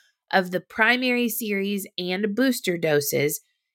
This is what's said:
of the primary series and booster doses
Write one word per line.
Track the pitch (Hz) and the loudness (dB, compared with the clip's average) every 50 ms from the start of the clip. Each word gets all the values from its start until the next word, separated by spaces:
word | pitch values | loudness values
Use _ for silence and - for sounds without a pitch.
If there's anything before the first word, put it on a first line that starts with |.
| _ _ _ _ _ - - | _ _ _ _ _ 0 2
of | 190 185 180 | 2 2 0
the | 180 - | -2 -6
primary | - - - - 220 220 240 247 254 254 247 240 240 233 | -6 -6 -2 2 2 4 4 2 2 0 0 0 0 -2
series | 208 - 240 214 208 196 196 202 208 196 202 - - | -2 -4 -4 -4 -2 -2 -2 -2 -4 -4 -6 -8 -10
and | - 180 180 185 190 208 214 202 | -8 -6 -4 -4 -2 -2 -2 0
booster | 220 262 269 240 - - - 175 170 | 2 2 2 2 0 -2 -2 -2 0
doses | 165 160 151 147 143 - - 139 139 147 156 - - _ _ _ _ _ | 2 2 2 2 2 0 0 0 0 0 -2 -4 -10 _ _ _ _ _